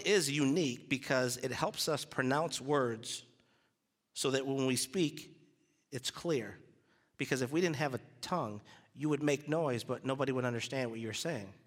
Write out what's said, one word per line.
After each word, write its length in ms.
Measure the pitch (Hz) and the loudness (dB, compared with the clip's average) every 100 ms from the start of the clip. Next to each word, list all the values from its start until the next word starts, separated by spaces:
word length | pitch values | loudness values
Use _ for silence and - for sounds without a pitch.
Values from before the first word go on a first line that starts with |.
| 170 | 4
is 260 | 202 143 | 4 4
unique 580 | 151 135 170 143 123 - | 4 4 4 2 -2 -4
because 480 | 131 - 131 127 123 | -4 2 2 2 0
it 140 | 131 | -4
helps 360 | 120 208 - - | -2 -2 0 -2
us 160 | 147 | -2
pronounce 560 | - - 131 143 165 - | -2 0 2 2 0 -4
words 640 | 135 147 123 113 - - - _ _ _ _ _ _ _ _ - | 0 2 2 -2 -6 -10 -12 _ _ _ _ _ _ _ _ -2
so 160 | 139 | 0
that 160 | 135 135 | 2 0
when 180 | 135 131 | 0 2
we 100 | 123 | 2
speak, 600 | - 190 151 - - - - _ _ _ _ | 0 0 0 -2 -14 -20 -20 _ _ _ _
it's 180 | 135 - | -8 -8
clear. 480 | - 175 139 104 - - _ _ _ _ - | -4 0 0 -2 -10 -20 _ _ _ _ -8
Because 260 | 139 131 | -2 0
if 80 | 123 | 0
we 100 | 156 | 2
didn't 140 | 180 139 | 0 0
have 180 | 147 | -2
a 60 | 123 - - | -2 -8 -14
tongue, 380 | - 175 113 104 - - _ 127 | -4 -2 -2 -6 -14 -20 _ -6
you 120 | 151 | -2
would 120 | 139 | 2
make 260 | 147 143 147 | 2 0 0
noise, 360 | 160 151 120 | 0 2 0
but 200 | - 120 | -2 -4
nobody 280 | 131 135 135 | -2 0 0
would 140 | 127 123 | 2 0
understand 440 | 117 - 135 120 | -2 -2 -2 -2
what 100 | 113 | -4
you're 140 | 110 | -6
saying. 400 | 107 165 127 98 - | -4 -4 -4 -8 -16